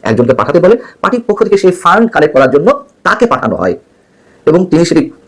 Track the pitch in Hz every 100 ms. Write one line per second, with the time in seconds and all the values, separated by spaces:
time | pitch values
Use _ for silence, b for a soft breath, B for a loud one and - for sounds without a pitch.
0 | - 113 120 127 - 147 180 247 B B
1 | 190 247 233 208 208 202 185 180 170 196
2 | 226 147 120 135 131 143 190 294 - _
3 | - 214 233 254 - - 90 - _ b
4 | b b b b 151 170 180 160 165 165
5 | - -